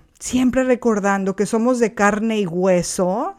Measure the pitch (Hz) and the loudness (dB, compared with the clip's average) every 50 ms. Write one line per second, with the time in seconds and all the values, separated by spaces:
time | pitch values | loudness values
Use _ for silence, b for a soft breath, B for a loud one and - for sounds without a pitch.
0 | - _ _ _ - - - 254 254 254 233 262 262 254 254 233 - 240 220 208 | -16 _ _ _ -10 -4 -2 0 0 2 2 2 2 2 0 2 2 0 0 0
1 | 190 202 196 196 190 190 185 - 208 190 - 233 220 240 262 240 240 214 233 - | 0 0 0 0 -2 -2 -2 -2 -2 -2 0 0 2 0 2 2 0 0 0 2
2 | 208 202 208 214 214 226 220 214 202 170 160 180 180 190 185 175 165 - - - | 2 2 2 0 -2 -2 -2 -2 -2 -2 -2 0 2 2 2 2 0 -2 -2 -2
3 | 185 180 185 220 285 381 392 | -2 0 0 -2 -4 -6 -8